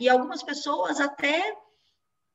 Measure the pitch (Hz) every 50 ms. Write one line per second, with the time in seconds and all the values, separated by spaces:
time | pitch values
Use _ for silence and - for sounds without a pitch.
0 | 240 247 254 254 254 - 359 302 - - 285 - - 294 294 - - 330 302 285
1 | 285 285 - - - 285 302 330 381 440 415 - - _ _ _ _ _ _ _
2 | _ _ _ _ _ _ _